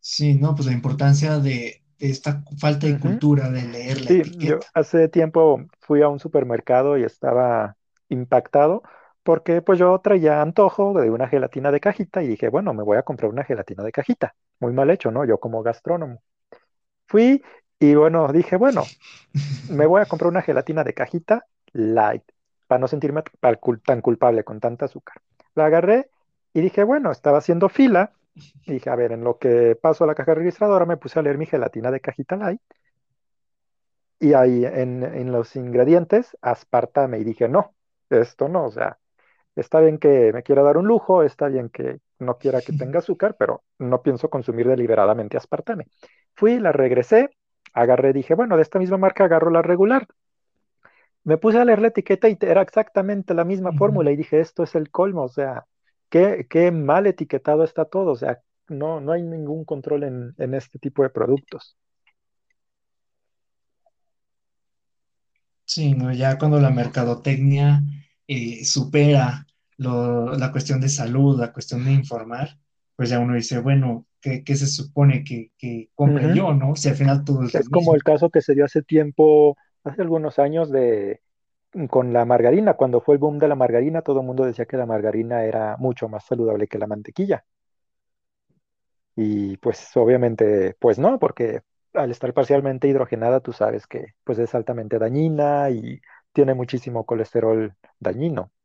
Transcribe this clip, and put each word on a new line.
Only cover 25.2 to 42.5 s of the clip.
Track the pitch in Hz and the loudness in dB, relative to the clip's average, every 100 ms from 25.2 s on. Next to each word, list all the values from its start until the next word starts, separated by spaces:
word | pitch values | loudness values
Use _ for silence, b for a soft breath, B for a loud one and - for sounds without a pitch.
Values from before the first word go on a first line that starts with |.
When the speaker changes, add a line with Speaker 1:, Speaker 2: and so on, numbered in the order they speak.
| _ _ _ - | _ _ _ 0
Speaker 2:
La | 156 | 2
agarré | 160 175 233 277 _ _ _ _ | 4 4 0 0 _ _ _ _
y | 156 | -2
dije, | 180 - | 0 0
"Bueno", | 208 285 233 | 0 0 -2
estaba | 143 147 143 | -2 2 2
haciendo | 143 170 190 | 2 0 0
fila, | - 269 185 208 _ _ _ - _ - | 4 4 4 0 _ _ _ -20 _ -10
y | |
dije, | 131 131 | -8 -4
"A | 123 | -2
ver, | 120 | -2
en | 117 | -2
lo | 120 117 | -4 -2
que | 131 120 117 113 | 2 4 4 2
paso | 160 156 165 | 0 2 0
a | |
la | 156 | 0
caja | 139 156 | 0 0
registradora", | 175 170 208 196 170 | 0 -2 2 2 2
me | 175 | -2
puse | - - | -4 -2
a | |
leer | 147 139 | -2 -2
mi | 156 | -4
gelatina | 147 113 113 120 | -2 -4 -4 -4
de | 131 | -4
cajita | - - 139 190 | -6 -10 -8 -6
light, | 208 208 _ _ _ _ _ _ _ _ _ _ _ _ _ _ _ _ | -6 -8 _ _ _ _ _ _ _ _ _ _ _ _ _ _ _ _
y | 151 | 4
ahí | 143 127 123 123 | 6 4 2 -2
en, | - 127 123 | -2 -6 -6
en | 127 135 127 | -8 -8 -4
los | 123 117 139 | -4 -4 -10
ingredientes, | 123 123 127 170 165 214 247 - | -4 0 4 4 4 0 0 -8
aspartame, | 127 117 _ 123 117 - 135 117 | -6 -6 _ -2 0 -2 -2 -2
y | |
dije, | 110 110 117 | -6 -2 0
"No, | 160 190 _ _ _ _ | 0 -2 _ _ _ _
esto | 127 117 _ 139 | 2 2 _ -4
no, | 180 139 | -2 -4
o | |
sea, | - 104 - _ _ _ _ _ - | -4 -6 -8 _ _ _ _ _ -10
está | - 160 | 0 4
bien | 160 156 | 4 4
que | 151 139 113 | 4 4 4
me | 113 | 0
quiera | 123 139 | 0 4
dar | 143 151 | 4 4
un | 196 | 2
lujo, | 226 - 185 | 0 2 2
está | 151 - 143 | 2 0 -4
bien | 135 117 | -4 -8
que | - 131 139 _ _ | -10 -10 -10 _ _
no | 127 123 | -8 -4
quiera | 139 | -2